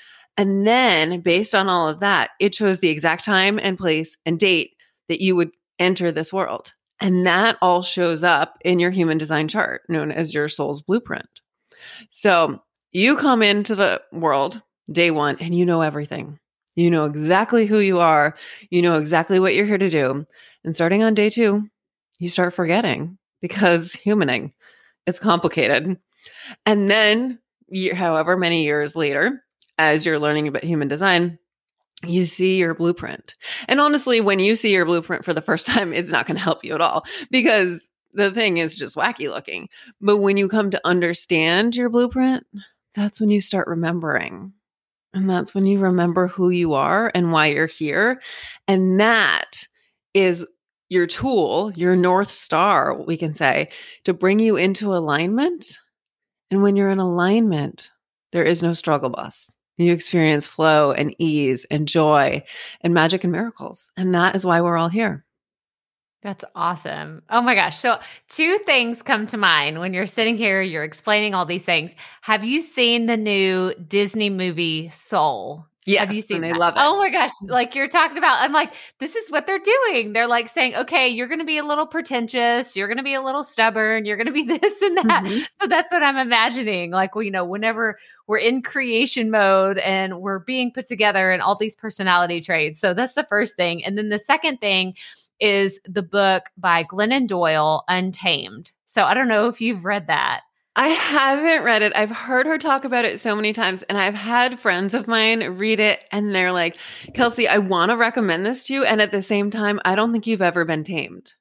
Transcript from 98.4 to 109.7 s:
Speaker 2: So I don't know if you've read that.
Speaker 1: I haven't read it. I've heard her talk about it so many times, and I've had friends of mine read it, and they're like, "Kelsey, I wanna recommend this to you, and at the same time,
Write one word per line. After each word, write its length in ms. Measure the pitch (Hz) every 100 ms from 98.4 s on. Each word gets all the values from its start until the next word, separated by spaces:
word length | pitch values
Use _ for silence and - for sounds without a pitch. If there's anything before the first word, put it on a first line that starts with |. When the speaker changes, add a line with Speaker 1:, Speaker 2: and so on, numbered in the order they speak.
| 92 110 - _ -
Speaker 2:
So 180 | 226
I 100 | 156
don't 140 | 240 254
know 200 | 214 240
if 120 | 233
you've 240 | 226 196
read 240 | 180 208 151
that. 340 | 147 131 - - _ _
Speaker 1:
I 140 | - 285
haven't 760 | 330 - 285 269 285 320 320
read 180 | 233 214
it. 100 | 214 -
I've 140 | 214
heard 360 | 226 240 254 294
her 100 | 311
talk 280 | 311 269
about 200 | 269 247
it 140 | 233 -
so 160 | 226
many 180 | 208 214
times, 300 | 220 190 185
and 160 | - 202
I've 160 | 190
had 460 | 208 208 240 247 247
friends 340 | 208 180 196
of 140 | 233 226
mine 340 | 226 220 226 - 180
read 240 | 214 214
it, 240 | 214 - -
and 200 | 202 208
they're 200 | 190 180
like, 240 | 180 170 - - - -
"Kelsey, 340 | - 240 233 226
I 100 | 208
wanna 380 | 190 180 185 233
recommend 500 | 233 240 202 165 202
this 160 | 254
to 100 | -
you, 100 | 269
and 180 | - 214
at 80 | 208
the 120 | 202
same 280 | 190 202 202
time, 300 | 220 208